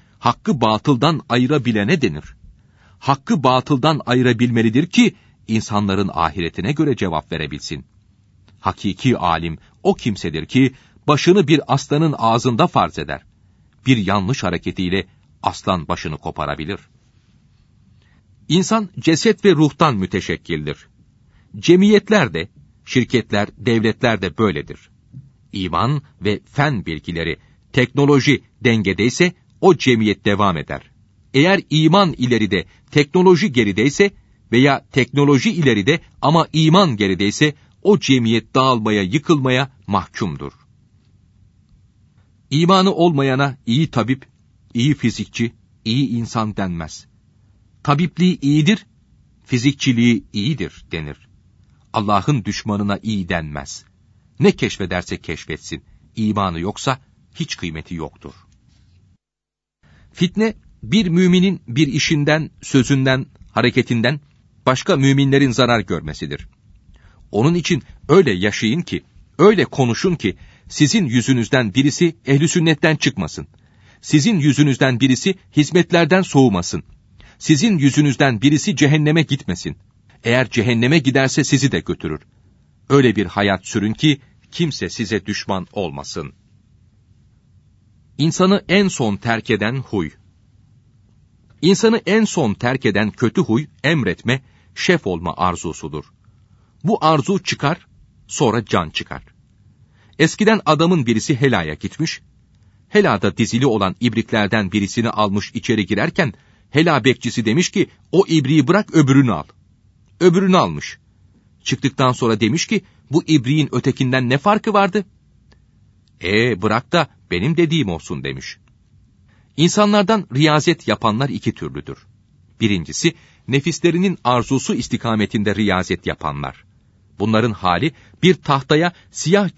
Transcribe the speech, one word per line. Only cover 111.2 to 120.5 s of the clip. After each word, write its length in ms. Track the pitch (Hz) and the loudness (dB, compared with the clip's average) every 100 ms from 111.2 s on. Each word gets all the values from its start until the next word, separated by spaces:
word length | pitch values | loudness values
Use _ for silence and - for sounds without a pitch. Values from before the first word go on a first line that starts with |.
| _ _ _ _ | _ _ _ _
Çıktıktan 480 | - 131 127 - 131 | -6 -4 -4 0 0
sonra 280 | - 120 107 | 0 0 0
demiş 280 | 113 165 - | 0 0 -2
ki, 140 | 214 - _ - | -4 -6 _ -4
"Bu 120 | 147 - | -4 2
ibriğin 420 | 151 120 156 143 | 0 2 -2 0
ötekinden 580 | 123 135 - 127 131 123 | -2 -2 -2 -2 0 0
ne 80 | 139 | 0
farkı 360 | 208 214 220 | 0 0 0
vardı?" 320 | 202 196 208 185 _ _ _ _ _ _ _ _ _ _ - | 0 0 -2 -6 _ _ _ _ _ _ _ _ _ _ -10
"Ee, 380 | 87 104 123 101 | -2 0 0 0
bırak 300 | 104 110 - | -2 -2 -2
da 160 | 175 151 _ - | -2 -2 _ -8
benim 260 | 87 120 165 | -4 -2 0
dediğim 320 | 170 160 104 | 0 0 -2
olsun." 340 | 82 - 76 | -4 -8 -10
demiş. 340 | 69 65 - - _ _ _ _ _ _ _ _ _ - | -8 -10 -14 -20 _ _ _ _ _ _ _ _ _ 0
İnsanlardan 720 | 170 214 208 208 196 220 - 127 | 0 2 2 2 2 0 0 0
riyazet 520 | 156 | 2